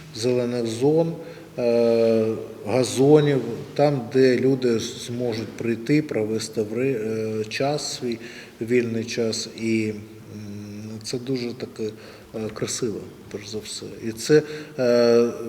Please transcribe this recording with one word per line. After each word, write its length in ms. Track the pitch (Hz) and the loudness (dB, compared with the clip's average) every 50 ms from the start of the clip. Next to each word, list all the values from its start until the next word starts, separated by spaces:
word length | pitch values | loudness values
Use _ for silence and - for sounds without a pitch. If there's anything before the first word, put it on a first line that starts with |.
| - - - | -18 -14 -8
зелених 500 | 160 110 127 123 123 123 120 120 123 117 | -4 0 0 2 2 0 -2 -2 -2 -2
зон, 480 | 113 110 110 127 147 156 165 165 165 165 - - - - - - - - 131 | -2 -2 2 2 4 4 4 2 0 -2 -8 -10 -14 -16 -16 -18 -12 -6 -2
е, 680 | 123 120 117 117 117 117 117 113 113 113 113 113 110 110 113 117 - - - - - | 2 2 4 4 4 4 6 6 6 4 4 4 2 2 0 -4 -6 -10 -12 -10 -4
газонів, 720 | 104 107 127 127 107 101 117 135 143 151 151 147 147 143 131 117 117 113 - - - - | 0 2 2 2 2 2 4 6 8 8 8 8 6 2 2 0 -2 -6 -8 -10 -8 0
там, 280 | - 143 147 143 135 113 110 120 | 2 4 4 4 0 -2 0 2
де 240 | 131 131 131 123 | 4 6 6 6
люди 420 | 120 127 135 139 127 127 120 117 110 | 4 4 2 2 4 2 2 2 0
зможуть 680 | 98 - - - - - 120 120 123 120 110 110 107 | -2 -4 -8 -10 -10 -8 -6 -4 -2 -2 -2 -4 -6
прийти, 540 | 101 - - 113 113 113 107 117 143 147 151 | -8 -8 -4 -2 -2 -2 -2 0 2 2 2
провести 600 | 151 151 - 113 107 104 113 110 - - - 120 | 2 0 0 -2 0 0 -2 -2 -4 -4 -2 -2
ври-, 400 | 107 101 110 117 131 135 135 110 107 110 110 110 110 110 110 110 | -2 -2 -2 -2 0 0 0 0 -2 -2 -2 -2 -2 -2 -2 -4
е, 40 | 107 107 | -4 -4
час 460 | - - 135 139 151 147 - - - | -2 -2 0 0 0 -2 -4 -6 -8
свій, 220 | - 127 120 117 110 - - - - - - - - | -6 -4 -4 -4 -6 -8 -14 -16 -16 -18 -16 -10 -8
вільний 420 | 117 110 123 123 120 117 113 113 107 | -2 2 2 2 2 2 -2 -4 -4
час, 440 | 110 - 120 113 110 110 - - 113 - - | -4 -2 -2 0 0 -2 -4 -6 -8 -8 -6
і, 280 | 113 113 113 110 110 107 | -2 0 0 2 0 0
м, 1120 | 107 104 107 107 110 - - - 104 107 107 104 101 104 104 104 104 104 107 110 110 110 104 | -4 -6 -10 -16 -18 -20 -18 -16 -14 -14 -12 -12 -12 -12 -12 -12 -12 -12 -12 -12 -12 -12 -10
це 140 | - - | -8 -8
дуже 360 | 123 120 127 135 123 120 120 113 | -6 -4 -4 -4 -4 -4 -6 -8
таке, 300 | - 127 - - - 110 107 107 - - - - - - - - | -8 -12 -12 -8 -6 -6 -6 -6 -10 -18 -20 -20 -20 -18 -12 -8
е, 40 | 113 110 104 - | -8 -6 -6 -6
красиво, 460 | - 120 110 - - 135 113 95 - 90 - - - - - | -6 -6 -6 -4 -4 -2 -4 -4 -4 -8 -12 -16 -18 -18 -14
перш 160 | - 104 104 104 | -12 -12 -10 -8
за 80 | 107 | -10
все. 280 | 107 98 - - - 104 101 101 98 104 | -8 -8 -10 -12 -12 -12 -12 -12 -8 -8
І 40 | 113 | -8
це, 300 | 110 110 - - 151 151 147 - - - - - - - | -8 -4 2 4 4 4 4 2 -8 -12 -12 -10 -4 0
е, 420 | 127 120 120 120 120 117 117 117 120 117 104 101 117 | 2 4 4 6 6 6 6 6 4 4 0 -4 -8